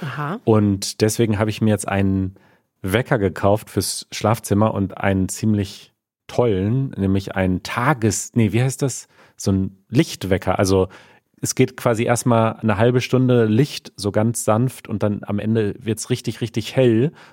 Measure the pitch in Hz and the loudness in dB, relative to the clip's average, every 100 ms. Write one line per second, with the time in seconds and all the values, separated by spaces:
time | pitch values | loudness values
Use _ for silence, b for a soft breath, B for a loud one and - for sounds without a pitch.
0 | 151 135 147 214 - 107 104 98 - - | -10 -8 -8 -6 2 4 4 0 -4 -2
1 | 110 - 113 104 107 101 110 104 - 98 | -2 0 0 0 -2 0 0 0 0 0
2 | 98 95 95 98 b b b _ 95 113 | 0 0 -2 -8 b b b _ -2 -2
3 | 127 131 98 76 101 107 - - 92 - | 2 2 0 2 2 2 0 -4 -4 -6
4 | - - 104 113 - 101 110 101 95 - | -10 -2 0 0 0 2 2 0 -4 -2
5 | 98 98 92 - 110 104 98 - - _ | 0 0 0 -2 0 0 -2 -8 -20 _
6 | _ _ - - 123 95 98 131 135 - | _ _ -6 0 2 2 0 0 -4 -2
7 | 95 98 - 95 92 90 - - 123 139 | 0 0 -2 -2 0 0 -4 -2 0 0
8 | 110 - - 123 107 107 131 - 139 - | 0 -2 -2 0 2 2 0 -2 -4 -4
9 | - b b b - 98 95 - _ 117 | -14 b b b -2 0 -2 -8 _ 0
10 | 165 - 92 95 95 92 98 95 92 B | 0 -4 -2 -2 0 0 2 2 2 B
11 | B B _ _ 135 - 131 - 127 113 | B B _ _ -8 0 0 0 -2 0
12 | 117 117 127 113 113 - 110 98 117 123 | 0 0 2 2 2 0 -2 2 2 2
13 | - 127 127 123 110 110 143 - - - | 0 0 2 4 4 2 0 -4 -16 -8
14 | 101 101 113 113 - 107 127 - - 104 | -2 0 0 -2 0 0 0 -4 -10 -4
15 | 107 101 - 104 107 113 104 - 107 107 | -2 -2 -4 -4 0 0 0 -4 -6 -6
16 | - 123 - - 117 - - 131 127 110 | -4 -4 -4 -6 -6 -6 -2 2 4 4
17 | 143 B B | 2 B B